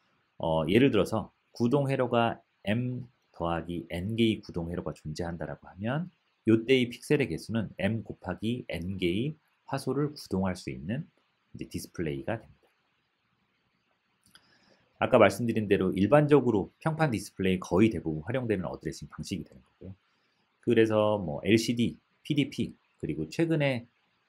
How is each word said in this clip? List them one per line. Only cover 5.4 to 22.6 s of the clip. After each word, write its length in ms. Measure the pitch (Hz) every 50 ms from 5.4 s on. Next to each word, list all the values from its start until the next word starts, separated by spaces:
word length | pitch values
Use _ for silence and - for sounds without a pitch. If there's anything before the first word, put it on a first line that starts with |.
| 78 73 71 - - 76
하면 420 | 85 92 101 113 135 160 180 - - _ _ _ _ _ _
요때의 420 | 110 110 110 117 123 135 127 123 120
픽셀의 400 | - - - - 151 143 127 -
개수는 400 | 78 - - - 107 113 98 - -
M 260 | - 92 104 110 110 -
곱하기 600 | - 90 - - 92 87 - 101 110 123 123 -
N 300 | - 78 82 82 92 98
개의 380 | 92 92 85 90 107 127 151 156 - _ _ _ _ _
화소를 480 | - 135 135 - 131 127 139 147 147 147
구동할 420 | - - - 95 95 95 92 87
수 140 | - - -
있는 380 | 65 64 71 87 117 151 180 - _ _ _ _ _ _ _ _ -
이제 140 | - -
디스플레이가 720 | - - 82 - - - - 85 78 71 67 - - 113 117
됩니다. 280 | - - - _ _ _ _ _ _ _ _ _ _ _ _ _ _ _ _ _ _ _ _ _ _ _ _ _ _ _ _ _ _ _ _ _ _ _ _ _ _ _ _ _ _ _ _ _ _ _ _
아까 200 | - 110 - 127
말씀드린 500 | 120 104 95 - - 120 117 107 113 107
대로 240 | 95 101 87 92 92
일반적으로 800 | - 90 101 - 143 151 147 139 147 139 123 123 107 98 90 - - _
평판 320 | - 160 156 156 160 139
디스플레이 480 | 113 95 - - - - 95 95 92 90
거의 300 | - - 87 95 113 110
대부분 320 | - 82 76 80 78 78 78
활용되는 420 | 92 120 131 123 110 101 92 85
어드레싱 440 | 65 65 - - 76 - - 76 -
방식이 340 | - - 76 - 101 82 76
되는 180 | - - - -
거고요. 320 | _ _ _ - 95 98 - _ _ _ _ _ _ _ _ _ _ _ _
그래서 560 | _ 117 117 110 113 110 110 107 107 107 107
뭐 240 | 101 92 76 71 67 64
엘시디, 540 | 92 110 113 - - 120 117 117 87 - - _ _ _ _ -
피디피, 500 | - 151 143 135 - - -